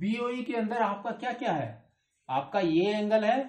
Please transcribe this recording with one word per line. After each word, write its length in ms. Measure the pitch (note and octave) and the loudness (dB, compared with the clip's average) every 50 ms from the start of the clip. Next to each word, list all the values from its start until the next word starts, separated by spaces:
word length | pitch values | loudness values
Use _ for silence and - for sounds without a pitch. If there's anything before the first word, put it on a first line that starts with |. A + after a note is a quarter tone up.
बीओई 420 | E3 G3+ A3 A#3 A#3+ B3 B3 B3+ A#3 | -2 -2 0 0 -2 -2 -2 -4 -4
के 100 | - A#3+ | -4 -2
अंदर 260 | A#3 A3 G#3 A#3+ A#3+ A3+ | -2 -2 -2 0 0 0
आपका 280 | G3+ G3+ G3+ - A#3+ A3 | 0 -2 -4 -6 -6 -6
क्या 200 | - B3 B3 A#3 | -6 -6 -6 -6
क्या 200 | - B3 A3 E3+ | -4 -2 -2 -2
है, 320 | D3+ B2+ A2 A2 - - _ _ _ _ _ _ _ _ - | -2 -2 -6 -8 -12 -18 _ _ _ _ _ _ _ _ -4
आपका 320 | C3 C3+ C#3+ - - G3+ | -4 -4 -2 -2 0 0
ये 320 | F#3 E3 D#3 E3 F3+ G#3 G#3 G#3+ | 2 4 4 4 4 4 2 0
angle 260 | G#3 G#3 A3 A3 G#3 | 2 2 4 4 4
है 140 | G#3+ B3 C4+ C4+ | 4 2 2 0